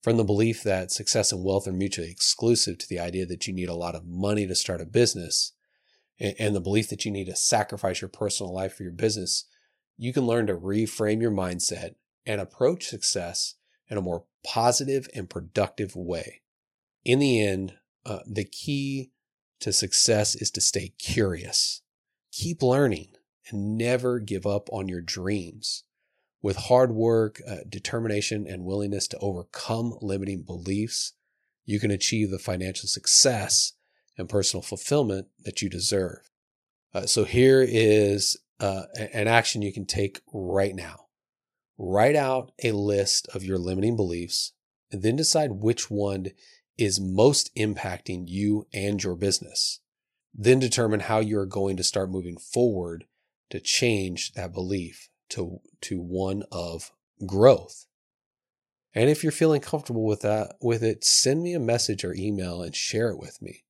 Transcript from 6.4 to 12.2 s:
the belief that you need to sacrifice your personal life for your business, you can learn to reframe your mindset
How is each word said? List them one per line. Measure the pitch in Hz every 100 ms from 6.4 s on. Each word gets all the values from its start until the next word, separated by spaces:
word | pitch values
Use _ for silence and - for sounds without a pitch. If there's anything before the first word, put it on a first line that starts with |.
| 110
the | 101
belief | 87 107 107
that | 107 107
you |
need | 98 92
to | 92
sacrifice | - 113 104 98 98 90
your | 95
personal | - 104 - 95
life | 92 95
for | -
your | 92
business, | 85 110 107 90 - - _ _ _ _ _
you | 117
can | 135 123
learn | 117 107
to |
reframe | 87 92 104 110 - 107 110
your | 117
mindset | 101 92 90 - 80 85 - _ _